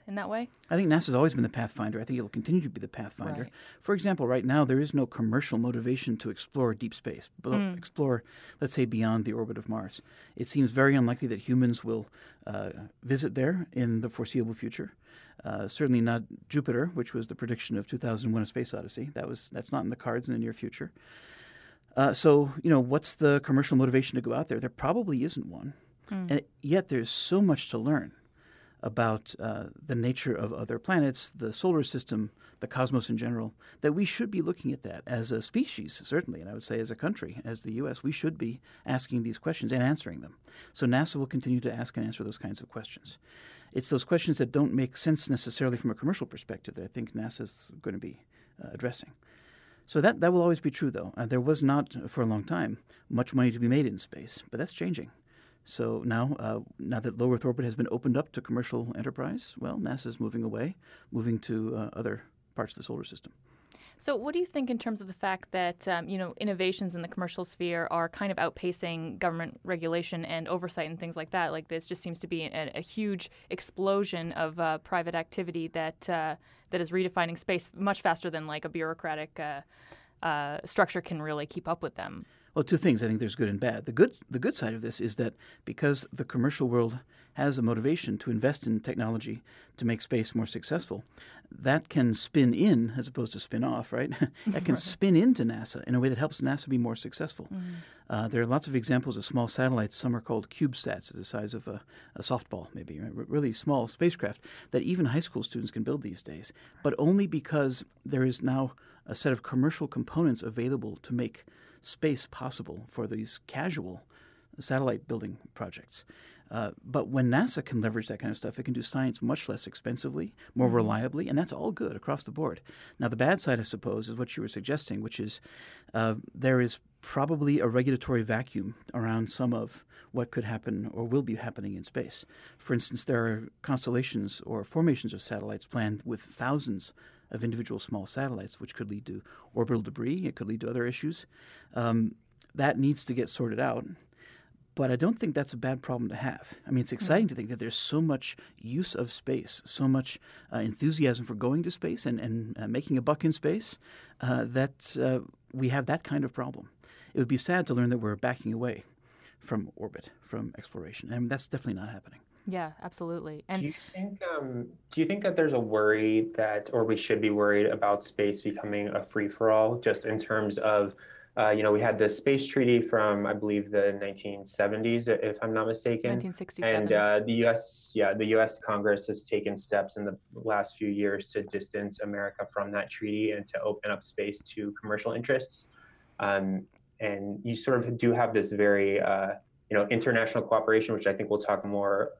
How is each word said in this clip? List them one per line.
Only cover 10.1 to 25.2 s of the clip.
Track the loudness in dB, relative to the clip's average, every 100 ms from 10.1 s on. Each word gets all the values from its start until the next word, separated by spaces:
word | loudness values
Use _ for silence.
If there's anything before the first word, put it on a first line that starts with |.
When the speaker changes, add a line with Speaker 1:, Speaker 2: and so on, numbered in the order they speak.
| -20 -14 -8
Speaker 2:
It | -2
seems | 2 4
very | 6 6
unlikely | 8 6 2 -2
that | -4 2
humans | 4 4 2
will, | -2 -4 -6 -16 -20 -16 -10
uh, | -6 -6 -10 -14 _
visit | -2 0 0
there | 2 2 0 -2
in | 0 2 2
the | -2
foreseeable | -4 -2 -2 -2
future. | -4 -6 -8 -10 -14 _ -20 -20 -14
Uh, | -8 -6 -6
certainly | 0 4 4
not | 4 0 -4 -14 -4
Jupiter, | -2 0 0 0
which | -2 -4
was | -6 -6
the |
prediction | -6 -6 -4 -4 -4
of | -4
two | -4
thousand | -2 -2 0
one, | 0
A | 0
Space | -4 -6
Odyssey. | -6 -8 -8 -8
That | -8 -8
was, | -10 -10
that's | -10 -6
not | -4
in | -4
the | -4
cards | -2 -2 -2
in |
the | -2
near | -4
future. | -6 -8 -8 -12 -14 -20 -20 -20 -20 -20 -20 -20 -20 _
Uh, | 2 4
so, | 6 8 8 8 2
you | 6
know, | 6
what's | 6 2 0
the | 4 6 6
commercial | 4 2 6 4
motivation | 6 4 4 0
to |
go | 0
out | -2 0
there? | -2
There | -4
probably | -2 0 2 0 0